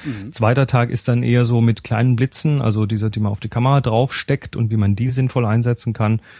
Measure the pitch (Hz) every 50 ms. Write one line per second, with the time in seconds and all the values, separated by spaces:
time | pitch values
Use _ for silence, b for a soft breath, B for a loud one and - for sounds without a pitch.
0 | - 151 117 101 98 - - - 113 110 123 139 135 - - 123 120 120 123 120
1 | - - 120 120 123 120 120 123 123 117 120 117 117 117 113 - - - 117 110
2 | 120 127 123 113 131 135 - - - 156 147 139 117 113 104 110 107 104 113 104
3 | 110 110 101 107 107 104 101 - - 107 - 113 120 131 139 139 - 120 110 113
4 | 135 131 - - - - 143 - - - - - 117 107 113 110 101 101 101 98
5 | 120 127 123 131 131 127 - 127 120 104 107 117 117 123 120 - - 117 107 -
6 | 110 107 110 107 B B B